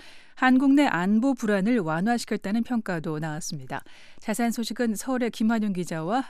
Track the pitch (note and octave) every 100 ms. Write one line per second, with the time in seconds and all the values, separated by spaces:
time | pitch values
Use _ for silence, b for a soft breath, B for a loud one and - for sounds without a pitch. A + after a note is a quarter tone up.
0 | B B B B C4 C4 C#4 C#4+ C#4 E3
1 | F#3 A3 C4+ C4 G#3+ G3 G3+ B3 D#3+ D#3+
2 | G#3+ A#3+ - G#3+ F#3+ A3+ A#3 A#3+ G#3 E3+
3 | D#3+ D3+ D#3+ D3+ - D3 C3 C#3 - b
4 | b b - G#3+ A#3 A3 A3 A3 A#3+ G3+
5 | - B3+ A#3 - A3 A3+ G#3 F3+ E3+ E3
6 | D#3+ B3